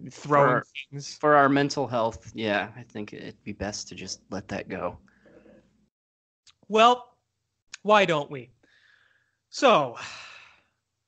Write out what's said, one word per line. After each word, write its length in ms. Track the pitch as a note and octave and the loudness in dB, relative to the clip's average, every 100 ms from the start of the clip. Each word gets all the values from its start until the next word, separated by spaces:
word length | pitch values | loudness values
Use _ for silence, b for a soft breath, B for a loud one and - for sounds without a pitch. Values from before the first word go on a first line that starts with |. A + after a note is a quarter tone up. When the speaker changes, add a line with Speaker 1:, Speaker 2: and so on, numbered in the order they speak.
| C#3+ | -16
Speaker 1:
throwing 360 | - D3 C#3+ C#3 | -14 0 4 4
Speaker 2:
For 80 | |
our, 100 | B2 - C#3+ - | 2 -4 -12 -18
Speaker 1:
things. 240 | C#3 C#3 - | -16 -16 -4
Speaker 2:
for 160 | D3+ D3 | 4 6
our 140 | C3+ | 6
mental 360 | C#3 C#3+ D3 B2+ | 4 0 -2 -4
health, 460 | A#2+ A2+ A2 - | -2 -4 -4 -12
yeah, 360 | G#2+ A2 G2+ G2+ | -8 -2 -2 -4
I 80 | A#2 | -10
think 300 | - A2 G#2 | -18 -14 -14
it'd 320 | - - - | -14 -18 -16
be 80 | - | -16
best 360 | G#2 G2 G#2+ - | -10 -10 -10 -14
to 60 | |
just 280 | F2+ F#2+ - _ | -16 -14 -16 _
let 180 | G2 - | -14 -10
that 220 | G2 - | -12 -10
go. 260 | F#2 F2+ - _ b b b b b _ _ _ _ _ _ _ _ _ _ - | -10 -10 -12 _ b b b b b _ _ _ _ _ _ _ _ _ _ -2
Speaker 1:
Well, 460 | G#3+ A3+ B3 - _ _ _ _ _ _ - | 4 4 4 -2 _ _ _ _ _ _ -8
why 240 | G3 G#3+ F#3+ | 2 4 4
don't 240 | D#3 C#3+ | 0 -4
we? 220 | C#3+ A#2+ _ b b b b b b b b _ | -12 -16 _ b b b b b b b b _
So, 480 | - C#4 F#3+ C3+ A2+ B B B B B B B B _ _ | 0 4 4 2 -6 B B B B B B B B _ _